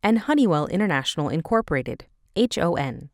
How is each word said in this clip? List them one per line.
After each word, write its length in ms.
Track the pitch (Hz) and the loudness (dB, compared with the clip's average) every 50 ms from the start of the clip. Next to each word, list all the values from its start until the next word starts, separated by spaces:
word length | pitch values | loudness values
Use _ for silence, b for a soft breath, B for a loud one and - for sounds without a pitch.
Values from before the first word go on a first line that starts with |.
and 180 | - 202 226 226 | 4 4 2 2
Honeywell 480 | - - 302 294 269 208 165 147 147 - | 2 2 2 4 4 4 4 2 0 0
International 600 | - 185 214 202 160 135 131 - - - 147 143 | 0 0 0 2 0 0 -2 -2 -4 -2 -2 -2
Incorporated, 760 | - 160 160 - - 226 220 - 156 135 123 - 120 - - _ _ _ _ _ _ - | -2 -4 -2 0 0 0 0 0 -2 -4 -2 -4 -10 -12 -14 _ _ _ _ _ _ 0
H 200 | 240 240 - - | 0 0 0 0
O 180 | - 170 170 | 0 0 0
N. 340 | - 143 135 - 139 139 143 | 0 -2 -4 -4 -8 -14 -16